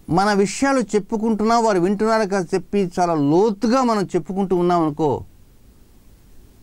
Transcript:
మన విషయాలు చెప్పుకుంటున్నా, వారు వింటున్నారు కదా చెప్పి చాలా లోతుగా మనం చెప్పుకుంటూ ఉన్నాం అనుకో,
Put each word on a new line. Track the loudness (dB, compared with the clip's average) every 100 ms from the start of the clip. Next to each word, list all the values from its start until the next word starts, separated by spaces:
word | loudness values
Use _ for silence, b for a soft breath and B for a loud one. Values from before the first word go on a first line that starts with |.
| -4 0
మన | 2 2
విషయాలు | 0 0 0 0 0
చెప్పుకుంటున్నా, | -2 -2 -4 -2 0 2 2 2
వారు | 2 0
వింటున్నారు | 0 0 0 0
కదా | -2 -2
చెప్పి | -4 -2 -4 -2 0
చాలా | 0 2 2
లోతుగా | 2 2 0 0 2 2
మనం | 0 -2
చెప్పుకుంటూ | -4 -4 -4 -2 0
ఉన్నాం | 2 0 0
అనుకో, | -2 -2 -2 -8 -20 -20 -20 -20 -20 -20 -20 -20 -20 -20 -20 -20 -20